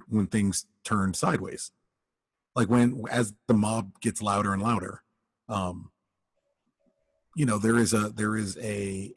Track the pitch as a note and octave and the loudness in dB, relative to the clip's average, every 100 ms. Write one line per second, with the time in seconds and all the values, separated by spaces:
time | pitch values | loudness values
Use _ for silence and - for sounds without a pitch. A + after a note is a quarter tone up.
0 | - G#2+ F#2+ A2 G2+ - - _ - G#2 | -2 0 2 2 2 0 -6 _ -4 -2
1 | F#2+ F2 F3+ - - - - _ _ _ | 0 0 0 0 -4 -10 -14 _ _ _
2 | _ _ _ _ _ B2+ G#2 A#2+ A#2+ B2 | _ _ _ _ _ -2 4 4 4 0
3 | A2 B2 A2 - - A2 G#2 A2+ F#2+ - | -2 -2 -2 -2 2 4 4 0 -6 -6
4 | A2+ - G#2 G2+ G2+ G2 A2 A2 - - | -6 -2 0 0 0 0 0 -2 -4 -12
5 | _ _ _ _ - G#2 F2+ F2+ G2 _ | _ _ _ _ -8 -4 -4 -8 -14 _
6 | _ _ _ _ _ _ _ _ _ _ | _ _ _ _ _ _ _ _ _ _
7 | _ _ _ - C3+ G#2+ A2 A#2 A2+ A2 | _ _ _ -2 0 2 4 4 4 2
8 | G#2+ A2+ G#2+ A2 G2+ F#2 A2 G2+ G2 G2 | 0 -2 -2 -2 -4 -6 -6 -4 -4 -6
9 | G2 | -10